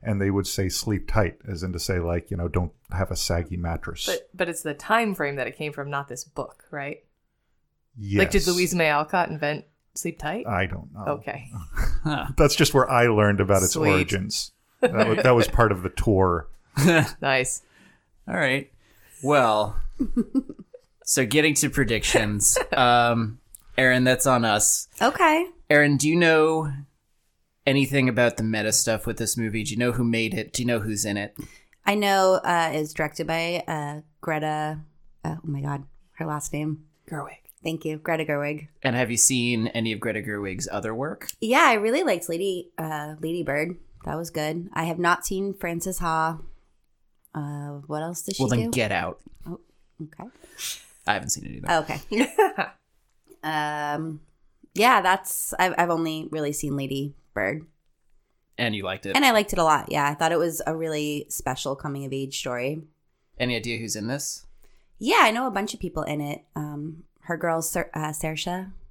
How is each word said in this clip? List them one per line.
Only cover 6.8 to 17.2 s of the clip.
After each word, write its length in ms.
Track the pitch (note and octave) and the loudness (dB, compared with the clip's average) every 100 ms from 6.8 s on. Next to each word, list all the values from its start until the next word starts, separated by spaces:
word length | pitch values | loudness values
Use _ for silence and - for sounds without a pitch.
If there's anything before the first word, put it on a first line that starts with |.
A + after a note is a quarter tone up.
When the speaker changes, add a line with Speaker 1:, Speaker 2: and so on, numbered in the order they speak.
| C#3 - _ _ _ _ _ _ _ _ _ B2 | -10 -12 _ _ _ _ _ _ _ _ _ -14
Speaker 1:
Yes. 220 | G2+ G2 | -2 2
Speaker 2:
Like, 100 | F#3+ | 4
did 140 | G3 F3+ | 4 2
Louisa 300 | F3+ F3+ F3+ | 2 2 2
May 140 | D#3+ | 2
Alcott 400 | D3 D3+ F#3 F3 | 2 2 0 0
invent 360 | D3+ D3 D3+ - _ _ - | -2 -2 -4 -8 _ _ -8
sleep 240 | F3 D#3+ | -8 -6
tight? 260 | D3+ F#3+ A#3+ | -6 -6 -2
Speaker 1:
I 220 | G2 F#2 | -2 -2
don't 260 | - - | -4 -12
know. 120 | - G#2 | -10 -6
Speaker 2:
Okay. 360 | C#3+ - - A2+ A2+ D#2+ - - - | -6 -6 -10 -12 -14 -10 0 2 2
Speaker 3:
Huh. 240 | D#3 D3+ - | 0 -2 -4
Speaker 1:
<laughs> 60 | - | 4
That's 180 | D3 - | 4 6
just 180 | C#3 C#3 | 4 6
where 120 | C3 | 4
I 180 | B2+ A#2+ | 6 6
learned 320 | G#2+ G#2 G2+ | 6 6 4
about 240 | G2 G2 | 4 4
its 100 | F#2 | 4
Speaker 2:
Sweet. 160 | - G2+ | 2 4
Speaker 1:
origins. 640 | F#2+ F2+ F#2+ F#2+ - - _ _ _ | 4 2 -2 -2 -6 -8 _ _ _
That 260 | B3+ A2+ A2 | 0 2 2
wa-, 80 | A2 | 4
that 80 | B2+ | 6
was 160 | B2 G2+ | 6 6
part 240 | - A2+ | 6 4
of 100 | F#2+ | 4
the 80 | F#2 | -2
tour. 580 | - - G2 F#2 E2+ - - _ - | 0 4 6 6 2 -2 -14 _ 2
Speaker 3:
<laughs> 20 | D3+ E3 C#3+ - | 6 6 4 0